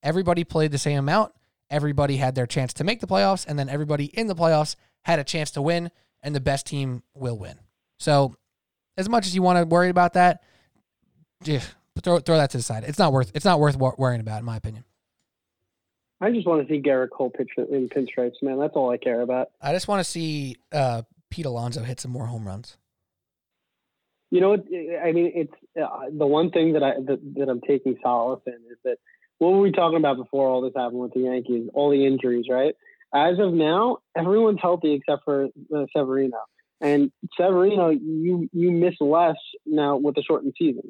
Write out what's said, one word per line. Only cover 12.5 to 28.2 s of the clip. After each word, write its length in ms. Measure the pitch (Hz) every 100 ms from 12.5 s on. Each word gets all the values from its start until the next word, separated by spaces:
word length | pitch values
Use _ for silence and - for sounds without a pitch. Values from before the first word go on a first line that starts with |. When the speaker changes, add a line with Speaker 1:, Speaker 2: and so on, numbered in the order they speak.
Speaker 1:
to 60 | 123
the 60 |
side. 220 | - 110
It's 140 | 131 147
not 140 | 165
worth, 180 | 135 123
it's 100 | 147
not 160 | 196 160
worth 160 | 147 135
wor-, 180 | 131 -
worrying 240 | 131 120
about, 160 | 110 107
in 80 | 117
my 100 | 113
opinion. 280 | 110 110 - _ _ _ _ _ _ _ _ _ _ _ _ -
Speaker 2:
I 100 | 202
just 140 | 233 175
wanna 200 | 156 135
see 140 | 147
Gerrit 300 | 139 131 127
Cole 180 | - 127
pitch 220 | - 123 -
in 320 | 123 139 123
pinstripes, 520 | 143 123 - 123 120
man. 160 | 139 131
That's 160 | 151
all 160 | 147 127
I 60 | 123
care 240 | 131 117
about. 280 | 120 127 - _
Speaker 1:
I 140 | 143
just 140 | 180 -
wanna 160 | 196
see, 520 | 170 170 160 151 135 - -
uh, 300 | 147 131 117 113 _ -
Pete 160 | -
Alonso 380 | 143 117 120 120
hit 180 | 117 127
some 120 | 123
more 120 | 123
home 240 | 117 113 101
runs. 300 | 98 - _ _ _ _ _ _ _ _ _ _ _ _ _ _ _ -
Speaker 2:
You 120 | 180
know, 100 | 196
it, 480 | 208 - 180 165 165
I 100 | 170
mean, 200 | 170 170
it's, 200 | 170 147 - _ 165
uh, 260 | 147 170 165
the 140 | 151 143
one 240 | 151 170
thing 240 | 170 160
that 80 | 151
I, 120 | 135 135 135
that, 120 | 131 143 139
that 120 | 135
I'm 140 | 120
taking 340 | - 135 131 120
solace 400 | 123 120